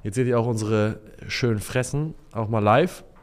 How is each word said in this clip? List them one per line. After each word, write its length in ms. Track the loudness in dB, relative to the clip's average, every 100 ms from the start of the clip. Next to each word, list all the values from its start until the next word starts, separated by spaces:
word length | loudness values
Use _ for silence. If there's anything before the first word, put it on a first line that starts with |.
Jetzt 140 | -4
seht 120 | -2 0
ihr 120 | 2
auch 80 | 0
unsere 540 | -2 0 2 0 -2 -14 -20 -10
schönen 320 | -2 0 0
Fressen, 540 | -2 -4 -2 -4 -6 -10 -12
auch 160 | -6 -2
mal 160 | 2
live 400 | 4 6 4 -2 -20 -20